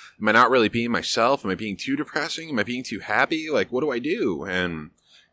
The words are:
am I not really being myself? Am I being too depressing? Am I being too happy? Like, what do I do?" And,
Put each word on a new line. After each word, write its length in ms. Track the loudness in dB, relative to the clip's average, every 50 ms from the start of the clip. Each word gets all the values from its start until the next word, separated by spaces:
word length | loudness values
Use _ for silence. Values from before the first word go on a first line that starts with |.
| -20 -20 _ -2
am 80 | 2
I 40 | 4
not 180 | 6 8 8 8
really 200 | 6 4 4 4
being 200 | 2 -2 -2 -2
myself? 560 | -2 -2 -2 -2 0 2 4 4 2 0 -2
Am 60 | -4
I 40 | -4
being 220 | -4 -4 -8 -8
too 180 | -8 -6 -4 -4
depressing? 540 | -4 -4 -4 -6 -6 -4 -6 -6 -10 -8 -4
Am 80 | -2
I 60 | -2 -2
being 180 | -2 -4 -6
too 180 | -6 -8 -10 -8
happy? 520 | -4 0 2 2 2 2 0 -4 -2 0
Like, 200 | 0 0 0 0
what 100 | -2 -2
do 100 | -2 -2
I 80 | -2 -2
do?" 460 | -2 -2 -2 0 0 -2 -2 -2 -4
And, 440 | -2 -2 0 0 -2 -4 -6 -10 -14 _ _ _ _ -20 -20 _ _